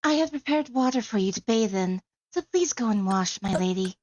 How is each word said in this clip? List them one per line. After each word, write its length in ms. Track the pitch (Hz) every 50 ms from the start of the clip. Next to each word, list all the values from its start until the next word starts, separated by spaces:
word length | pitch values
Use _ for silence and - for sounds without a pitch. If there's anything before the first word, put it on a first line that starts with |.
| -
I 100 | 302 311
have 180 | 302 320 320
prepared 380 | 311 294 - - 285 302 294 294
water 340 | 240 262 262 254 254 262 220
for 160 | - - 208
you 120 | 190 190 190
to 80 | - -
bathe 320 | - 226 226 226 208 190
in, 260 | 190 185 185 185 185 - _ _ _ _ _ -
so 80 | 349
please 320 | 330 _ - 370 349 311 -
go 160 | - 240 226
and 160 | 214 208 196
wash, 360 | 190 190 190 185 180 - - -
my 100 | 190 185
lady. 400 | 175 185 185 185 185 190 185 185 _